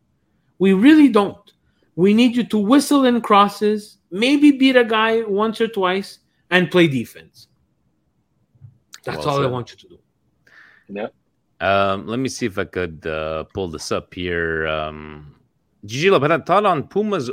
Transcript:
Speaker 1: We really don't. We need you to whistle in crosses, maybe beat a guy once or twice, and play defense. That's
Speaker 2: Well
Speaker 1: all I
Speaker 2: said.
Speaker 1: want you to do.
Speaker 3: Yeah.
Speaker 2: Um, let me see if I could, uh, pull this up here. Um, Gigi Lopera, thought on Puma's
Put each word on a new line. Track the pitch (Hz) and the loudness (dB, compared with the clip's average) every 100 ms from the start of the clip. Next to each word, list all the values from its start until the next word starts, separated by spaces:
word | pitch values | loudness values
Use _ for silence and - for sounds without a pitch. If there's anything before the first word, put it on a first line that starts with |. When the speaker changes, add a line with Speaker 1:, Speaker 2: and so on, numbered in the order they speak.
| _ _ _ _ _ _ | _ _ _ _ _ _
Speaker 1:
We | 190 | 2
really | 190 254 311 285 | 4 6 8 6
don't. | 214 196 - _ _ _ _ _ - | 4 0 -6 _ _ _ _ _ 0
We | 190 | 2
need | 214 247 240 | 4 2 0
you | |
to | 190 214 | -2 -2
whistle | 202 285 277 285 254 | 4 2 4 2 2
in | 240 | 0
crosses, | 233 202 202 - 208 214 208 _ _ | 2 4 4 0 -2 -2 -8 _ _
maybe | 180 247 285 294 | -4 0 4 4
beat | 262 269 254 | 6 4 4
a | |
guy | 226 220 220 226 | 2 0 0 -2
once | 220 196 220 214 | -2 -2 -2 -2
or | 226 | -4
twice, | 214 185 190 196 - _ _ _ | -2 -2 -2 -6 -18 _ _ _
and | 180 175 | 0 2
play | 175 170 | 2 2
defense. | 131 107 - 80 _ _ _ _ _ _ _ _ _ _ _ _ _ - _ _ - | 0 -8 -16 -20 _ _ _ _ _ _ _ _ _ _ _ _ _ -20 _ _ -16
That's | - 160 | -12 -8
Speaker 2:
Well | 147 | -4
Speaker 1:
all | 139 | -4
I | |
Speaker 2:
said. | 135 | -4
Speaker 1:
want | 123 113 | -6 -12
you | - | -20
to | _ | _
do. | - _ _ _ _ _ - - _ _ | -20 _ _ _ _ _ -20 -20 _ _
Speaker 3:
Yeah. | 101 110 _ _ _ _ _ | -12 -12 _ _ _ _ _
Speaker 2:
Um, | 90 98 98 98 82 | -2 0 0 -4 -6
let | 117 | -6
me | 131 | -6
see | - 120 | -6 -8
if | 98 | -6
I | 90 | -8
could, | 92 87 78 82 | -6 -8 -8 -10
uh, | 78 78 80 76 | -8 -8 -8 -10
pull | - 92 | -10 -10
this | 78 - | -10 -8
up | 101 - | -8 -8
here. | - 90 87 82 80 80 | -10 -6 -4 -4 -4 -4
Um, | 78 78 76 76 76 73 _ _ _ _ _ 104 | -6 -8 -12 -18 -18 -20 _ _ _ _ _ -14
Gigi | 123 180 | -4 0
Lopera, | 180 143 160 110 | 2 0 -2 0
thought | 185 208 | 0 0
on | 165 - | -2 -4
Puma's | 196 214 196 120 | -6 -4 -4 -6